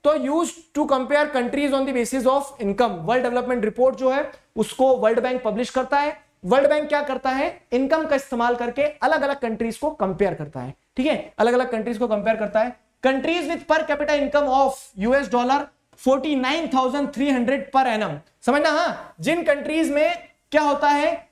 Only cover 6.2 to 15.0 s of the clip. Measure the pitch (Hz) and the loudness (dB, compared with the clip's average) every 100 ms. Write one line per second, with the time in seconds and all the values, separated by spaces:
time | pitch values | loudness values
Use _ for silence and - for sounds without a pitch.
6.2 | _ _ 180 254 277 302 294 294 294 254 | _ _ 2 4 6 2 0 -2 -2 -4
7.2 | 262 262 320 - _ 240 269 320 311 277 | -2 -2 -4 -6 _ -2 0 0 0 -2
8.2 | - 240 240 240 240 233 294 - 254 311 | -2 -2 0 0 -2 -2 -2 0 0 2
9.2 | 277 277 233 220 226 - 294 302 190 180 | 0 -2 -4 -2 -4 -2 -6 -2 -4 0
10.2 | 202 165 147 135 123 - _ - 277 233 | -2 -2 -10 -10 -12 -14 _ -2 0 -2
11.2 | - - 233 247 254 226 240 214 233 214 | -4 0 2 2 0 -4 -4 -4 -2 0
12.2 | 202 220 208 214 240 - _ _ 254 269 | 0 -2 0 0 -2 -4 _ _ 0 0
13.2 | - 349 294 330 - 311 311 294 294 294 | -2 -2 -2 -6 0 0 0 -2 0 0
14.2 | 269 285 285 262 269 - - 196 | 2 0 2 2 2 0 -14 -4